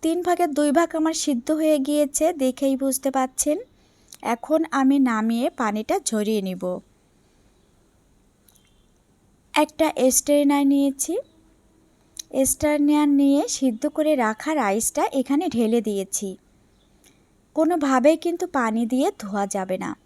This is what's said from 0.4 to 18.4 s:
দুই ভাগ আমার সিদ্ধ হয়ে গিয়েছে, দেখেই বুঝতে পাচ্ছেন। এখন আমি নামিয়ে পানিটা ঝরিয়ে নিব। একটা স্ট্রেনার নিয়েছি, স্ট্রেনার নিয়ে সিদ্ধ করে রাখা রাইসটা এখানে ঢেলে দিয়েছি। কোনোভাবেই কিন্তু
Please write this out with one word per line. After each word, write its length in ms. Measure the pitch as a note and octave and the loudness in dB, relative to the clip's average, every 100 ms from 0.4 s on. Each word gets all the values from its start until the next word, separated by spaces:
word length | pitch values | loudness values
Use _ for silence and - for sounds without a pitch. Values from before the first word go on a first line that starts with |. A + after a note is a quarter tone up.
| F4 D4 | 0 2
দুই 120 | D4 C#4+ | 2 2
ভাগ 120 | E4 E4 | 0 0
আমার 160 | D#4 D#4+ | -2 -2
সিদ্ধ 240 | - C4 - D#4 | -2 -4 -2 0
হয়ে 180 | D#4 D4+ C#4 | 2 2 0
গিয়েছে, 380 | D4 D4 - D#4 F4 | 0 0 2 -2 0
দেখেই 320 | C4 B3+ C#4 C4+ | -2 0 -2 0
বুঝতে 260 | C4+ C4 C#4 | -2 -2 -2
পাচ্ছেন। 460 | C4 C4 - - D#4 B4 _ _ _ _ - - | -2 -4 -4 -2 -2 -6 _ _ _ _ -14 -6
এখন 260 | A#3 - D#4 D#4+ C4+ | -6 0 0 0 2
আমি 180 | C4 C#4 C4 | 2 4 2
নামিয়ে 380 | A3 A3 A#3 C4+ - | 0 -2 -2 -2 -2
পানিটা 360 | A3 G#3 A3 F#4 - | -4 -4 -2 -4 -2
ঝরিয়ে 320 | A3 G#3 A3 | -4 -2 -2
নিব। 220 | F#3+ F#3 F3+ F3+ - _ _ _ _ _ _ _ _ _ _ _ _ _ _ _ _ _ _ _ _ _ _ _ _ _ _ | -2 -6 -6 -8 -12 _ _ _ _ _ _ _ _ _ _ _ _ _ _ _ _ _ _ _ _ _ _ _ _ _ _
একটা 340 | - D4+ - D#4 - B3+ B3 | -2 -2 0 -2 2 2 2
স্ট্রেনার 480 | - D4 D4 C#4+ C#4 | 2 2 4 2 2
নিয়েছি, 400 | C#4 C#4 C4+ - F#4 D5 _ _ _ _ _ _ _ _ - - - C4 | 2 2 -2 -6 -6 -8 _ _ _ _ _ _ _ _ -20 -8 -2 0
স্ট্রেনার 600 | - D4+ D4 D4 D4 D4+ C#4+ | 0 0 2 4 4 4 4
নিয়ে 220 | C#4 C#4 A#4 - | 4 4 0 0
সিদ্ধ 260 | C4+ A3+ D4+ D4 | -2 0 -4 -2
করে 160 | D#4 D4+ A3 | 0 2 0
রাখা 260 | A3 - D#4 | -2 -4 -2
রাইসটা 420 | A3 G3 A3+ - F4 - | 0 0 -2 -2 -2 -2
এখানে 260 | B3+ C#4+ F4+ A#3 | 0 0 0 0
ঢেলে 240 | A3+ A#3 G#3+ | 0 0 0
দিয়েছি। 420 | G3 F#3+ - G3 F#3+ _ _ _ _ _ _ _ _ _ _ _ - | -4 -4 -6 -8 -12 _ _ _ _ _ _ _ _ _ _ _ 0
কোনোভাবেই 640 | D#4+ F4 D4 C4 B3+ D#4+ E4+ | 0 2 2 4 4 4 0
কিন্তু 200 | E4+ | -4